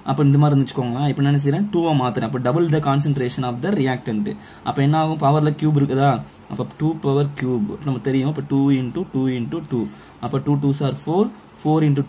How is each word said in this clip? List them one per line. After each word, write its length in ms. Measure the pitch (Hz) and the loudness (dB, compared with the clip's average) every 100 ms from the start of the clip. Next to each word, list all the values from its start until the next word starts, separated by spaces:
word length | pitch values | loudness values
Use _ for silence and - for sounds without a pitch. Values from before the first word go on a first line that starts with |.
அப்ப 200 | - 139 | -6 2
இந்த 140 | 143 143 | 4 6
மாதிரி 240 | 147 139 | 4 4
இருந்துச்சுக்கோங்களேன். 460 | 127 - 123 120 143 | 0 -2 -4 -2 -2
இப்ப 140 | 135 | 0
நான் 120 | 139 | 2
என்ன 60 | 143 | 2
செய்றேன்? 220 | 139 160 208 | 2 2 2
டூவா 180 | 175 165 147 | 0 2 2
மாத்துறேன். 260 | 127 127 | 2 0
அப்ப 180 | 113 127 | -2 -2
double 320 | 123 151 170 | 0 2 2
the 80 | 156 | 2
concentration 640 | 143 139 147 139 123 - | 2 2 2 0 -2 -2
of 100 | 127 123 | -4 -4
the 60 | 170 | -2
reactant. 640 | 202 131 123 - 107 104 - - - | 0 0 -2 -4 -4 -4 -6 -14 -10
அப்ப 180 | - - | -6 0
என்ன 160 | 139 156 | 2 2
ஆகும்? 220 | 156 156 | 0 0
பவர்ல 300 | 143 151 151 | 2 4 2
cube 280 | 147 156 147 | 2 0 2
இருக்குதா? 440 | 139 131 139 113 - - - | 2 2 2 0 -6 -18 -12
அப்ப 180 | 101 123 - | -8 -8 -4
two 180 | 156 156 | -4 -2
power 320 | 151 139 143 143 | -2 0 -2 -2
கியூப் 440 | 127 123 104 - 143 | -4 -2 -2 -4 -6
நம்ம 140 | 127 | -4
தெரியும். 280 | 135 135 135 | -2 0 0
அப்ப 120 | 151 139 | -4 -2
two 200 | 139 139 | 0 2
into 340 | 135 123 131 185 | 2 0 -6 -6
two 140 | 135 131 | -2 -2
into 320 | 127 110 165 156 | -2 -4 -8 -4
two. 160 | 123 104 - - - | -4 -4 -8 -20 -12
அப்ப 220 | 117 139 143 | -6 -4 0
two 100 | 143 | 0
twos 240 | 139 139 | 0 0
are 160 | 139 139 - | -2 -4 -2
four, 240 | 175 240 - - - | 0 0 -4 -20 -6
four 180 | 151 156 | 0 2
into 220 | 151 139 | 2 0